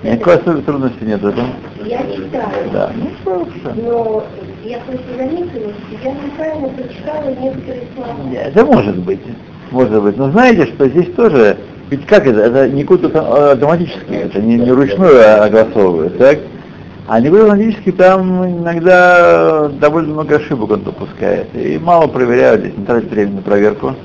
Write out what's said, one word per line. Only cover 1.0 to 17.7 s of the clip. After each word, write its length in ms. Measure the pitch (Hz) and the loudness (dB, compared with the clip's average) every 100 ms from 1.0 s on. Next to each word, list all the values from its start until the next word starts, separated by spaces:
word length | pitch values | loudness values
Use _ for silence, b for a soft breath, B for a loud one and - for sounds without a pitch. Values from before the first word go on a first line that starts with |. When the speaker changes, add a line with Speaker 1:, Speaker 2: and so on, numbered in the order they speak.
Speaker 1:
нет 180 | 110 104 | -6 -2
в 60 | 101 | -2
этом. 200 | 123 123 - - - 214 | -2 -6 -8 -14 -14 -8
Speaker 2:
Я 140 | 240 - | -6 -6
читаю. 580 | - - 254 214 - - | -8 -8 -8 -6 -6 -6
Speaker 1:
Да, 180 | 50 50 - | -4 -4 -6
ну, 140 | - - | -10 -8
пожалуйста. 500 | 392 370 330 - 139 220 | -6 -6 -6 -10 -10 -8
Speaker 2:
Но 480 | 233 233 226 214 - - - 165 | -4 -4 -2 -6 -8 -14 -16 -16
я 160 | 208 240 | -12 -12
просто 260 | 247 254 254 247 | -10 -12 -10 -8
заметила, 580 | 262 339 349 262 208 | -6 -6 -8 -8 -10
что 340 | 208 185 208 262 | -12 -14 -10 -10
я 60 | |
неправильно 560 | 285 285 285 311 302 269 | -8 -12 -8 -8 -6 -8
прочитала 600 | - 233 - 302 302 277 247 | -10 -14 -12 -10 -8 -8 -6
некоторые 480 | 262 - - 254 233 262 | -8 -8 -12 -14 -14 -12
слова. 340 | 233 143 135 | -12 -10 -10
Speaker 1:
Не, 80 | 123 | -8
это 280 | 113 160 269 | -6 -4 0
может 320 | 254 104 92 | 0 0 -6
быть. 240 | 90 98 - 113 - - - | -6 -8 -8 -16 -18 -20 -10
Может 340 | 127 123 107 | -2 0 2
быть. 140 | 104 101 | 0 -2
Но 140 | 135 | -2
знаете, 340 | 175 254 220 123 | 2 4 4 0
что 240 | - 135 | 0 0
здесь 240 | 147 175 - | 2 -2 0
тоже, 420 | 233 147 104 - - - - | 2 4 4 2 -8 -18 -10
ведь 160 | 139 - | -8 2
как 180 | 208 139 | 4 4
это? 140 | 110 | 4
Это 280 | 110 127 131 | 4 4 2
никуда 400 | 139 143 180 - | 0 2 2 2
там, 160 | 160 151 | 0 2
э, 260 | 131 147 | 4 4
автоматически, 600 | 135 143 170 175 - - | 4 2 0 -2 -8 -8
это 280 | - 123 98 | -6 -4 -2
не, 160 | 110 120 | 0 2
не 140 | 120 | 4
ручную 720 | 127 139 196 185 131 107 107 | 4 2 2 6 8 8 8
огласовывают, 760 | 104 110 110 113 95 85 - - | 6 4 2 2 2 2 -2 4
так? 220 | 131 151 - - B B B B - | 4 4 -4 -18 B B B B -2
А 120 | 110 | 0
никуда 240 | 131 196 | 4 4
автоматически 480 | 214 202 220 | 6 4 0